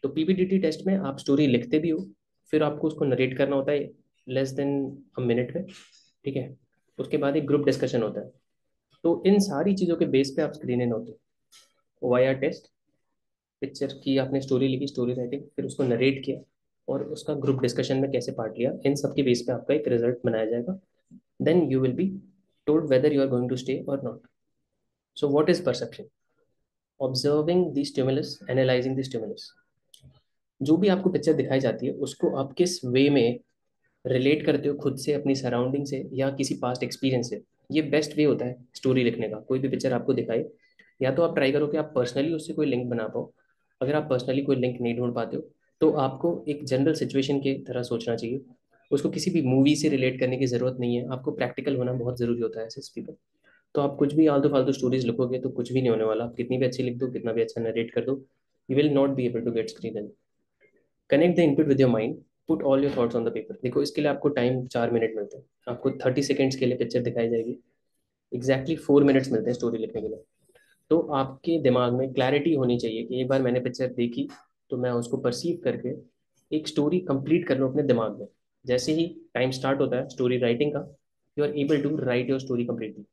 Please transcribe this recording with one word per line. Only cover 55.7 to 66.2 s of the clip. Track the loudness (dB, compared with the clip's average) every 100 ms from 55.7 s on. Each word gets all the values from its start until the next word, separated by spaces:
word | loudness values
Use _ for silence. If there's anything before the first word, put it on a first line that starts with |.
भी | 2
नहीं | 4
होने | 4
वाला। | 2 0
आप | -2 -4
कितनी | -2 2
भी | 0
अच्छी | 0
लिख | -4 -2
दो, | -4
कितना | -2 -2
भी | 0
अच्छा | 0 -2
narrate | -2 -2 -2
कर | -2 -2
दो, | -4 -6 _ _ _ -2
you | 2
will | 2 4
not | 2 2
be | -2
able | -2 -2
to |
get | -2 -4
screen | -8 -8 -8
in। | -10 -14 _ _ _ _ _ _ _ _ _
Connect | 4 6 6
the | 4
input | 4 4
with | 6
your | 4 4
mind, | 0 -4 -14 _ -4
put | 0
all | 2 2
your | 2
thoughts | 2 0 2
on |
the | -2 -4
paper। | -10 -6
देखो, | -2 0
इसके | -2 0
लिए | 0
आपको | 2 0
time | 2 2 0 -2
चार | -2 0
minute | 2 0 -2
मिलते | -8 -12
हैं। | -20 _ -10
आपको | -4 -4
thirty | -2 -2 0